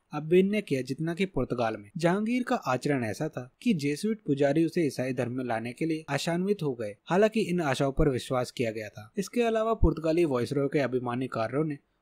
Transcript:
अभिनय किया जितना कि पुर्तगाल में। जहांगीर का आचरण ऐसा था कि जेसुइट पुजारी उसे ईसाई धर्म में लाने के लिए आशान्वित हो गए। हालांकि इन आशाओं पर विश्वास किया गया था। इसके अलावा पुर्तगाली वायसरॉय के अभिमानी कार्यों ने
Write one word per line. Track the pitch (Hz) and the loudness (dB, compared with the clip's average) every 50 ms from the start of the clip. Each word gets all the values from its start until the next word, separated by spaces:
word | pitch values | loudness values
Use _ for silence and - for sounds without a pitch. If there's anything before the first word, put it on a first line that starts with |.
| _ _ - | _ _ -10
अभिनय | 156 151 156 175 180 190 196 208 214 | -10 -2 4 4 4 6 4 2 -2
किया | 202 - 143 131 | -2 -2 -2 -2
जितना | 127 127 135 131 160 165 170 | -2 -4 -6 -4 -4 -4 -2
कि | 165 190 | -2 -4
पुर्तगाल | 185 - 135 123 - - 120 117 113 110 107 | -2 0 -2 -2 -2 0 0 0 -2 -2 -4
में। | 101 101 - 170 | -10 -12 -6 -2
जहांगीर | 156 165 175 202 220 220 247 254 247 | 0 2 2 2 0 0 0 -2 0
का | - 262 | 0 -2
आचरण | - - 135 127 131 - 143 143 131 120 | -2 0 -2 -2 0 0 0 0 0 0
ऐसा | 107 101 - 147 156 | -2 -4 -4 -6 -6
था | - 135 123 127 - _ | -6 -8 -12 -12 -16 _
कि | - 240 220 | 0 0 0
जेसुइट | 156 135 143 147 147 - 214 220 214 _ - | 2 0 -2 -2 -2 -2 -4 -4 -4 _ -2
पुजारी | 143 135 143 139 143 160 165 | 2 2 2 4 4 4 2
उसे | 156 - 180 165 | 2 2 0 0
ईसाई | 135 - - 127 131 131 | 0 0 -2 -4 -2 -2
धर्म | 131 123 117 | -2 -2 -2
में | 123 131 127 | -4 -4 -4
लाने | 120 113 110 113 120 123 | -4 -4 -4 -4 -6 -6
के | - 160 | -4 -2
लिए | 160 160 156 160 - | -2 -2 -4 -4 -4
आशान्वित | 139 139 - 175 165 175 185 196 208 196 156 | -4 -2 0 0 0 0 0 0 0 0 -2
हो | 143 127 | -4 -4
गए। | 117 113 104 101 - _ | -4 -6 -8 -10 -12 _
हालांकि | - 165 185 214 214 214 226 | 0 2 4 4 4 4 0
इन | 190 170 175 180 | 0 0 0 0
आशाओं | 165 143 131 - 143 139 | 0 0 0 2 0 0
पर | 135 - 156 151 | 2 4 4 4
विश्वास | 131 117 - - 131 127 127 - | 2 0 -2 -2 -2 -2 -2 -2
किया | - - 123 113 | -4 -2 -2 -2
गया | 107 113 107 104 | -2 -6 -10 -12
था। | - - 107 - - 208 | -14 -16 -18 -8 -6 -6
इसके | 190 - - 240 | -6 -2 0 0
अलावा | 233 233 220 220 220 226 226 | 2 2 2 2 2 0 4
पुर्तगाली | 220 - 170 156 151 156 160 160 170 175 | 4 4 4 4 2 0 2 2 4 2
वायसरॉय | 156 131 123 120 117 135 143 139 139 | 2 2 0 -2 -2 0 -2 0 0
के | - 151 | 0 0
अभिमानी | 135 120 123 127 123 123 120 127 135 123 | 0 2 0 0 0 0 0 -2 -2 -2
कार्यों | - 117 110 110 117 139 160 | -2 -2 -2 0 0 0 0
ने | 160 147 - _ _ _ _ | 0 -2 -6 _ _ _ _